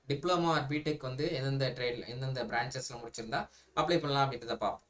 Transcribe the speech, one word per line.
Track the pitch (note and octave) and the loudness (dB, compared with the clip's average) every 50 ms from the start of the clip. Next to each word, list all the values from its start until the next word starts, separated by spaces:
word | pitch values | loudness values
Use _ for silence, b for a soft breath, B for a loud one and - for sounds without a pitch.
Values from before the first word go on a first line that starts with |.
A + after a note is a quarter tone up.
| _ | _
டிப்ளமோ | C#3 C#3 C3+ E3+ F3 E3+ F3 E3+ E3 | -4 -2 0 2 2 4 4 4 4
or | D#3+ D3 C3+ | 4 4 2
பிடெக் | C#3 D3 D3 - D3+ D3+ - C3 | 2 0 0 0 0 -2 -2 -4
வந்து | B2+ C3 C3+ D3+ F3 D#3+ | -6 -4 -2 -2 0 0
எந்தெந்த | C3 C3+ C#3 C3+ C3+ C3+ B2+ | 0 0 0 2 2 2 0
ட்ரேட்ல, | - B2+ B2 A#2+ A#2+ A2+ F#2 | 0 0 -2 -2 -2 -4 -6
எந்தெந்த | - B2 C3 C3+ C3 C3 B2 A#2+ | -8 -6 -4 -4 -2 -2 -2 -2
பிரான்ச்சஸ்ல | A2 A#2+ A#2 A#2+ C3 - C3 - - A#2+ | -2 0 -2 -2 -2 -4 -6 -6 -8 -8
முடிச்சிருந்தா | A2+ A#2 A#2 - A#2 A2 A2 C3 F3+ G#3+ b b b b b - | -10 -12 -10 -10 -10 -6 -4 -4 -4 -4 b b b b b -2
அப்ளை | D3+ D#3 - F3 - | 0 2 4 4 4
பண்ணலாம் | D3 C#3+ C#3 C#3 C3+ | 4 2 4 4 4
அப்படின்றத | C3 B2 A#2 A#2 A#2 A2+ | 2 0 -2 -4 -4 -2
பார்ப்போம். | - G#2+ F#2+ - - _ | 0 0 0 -2 -4 _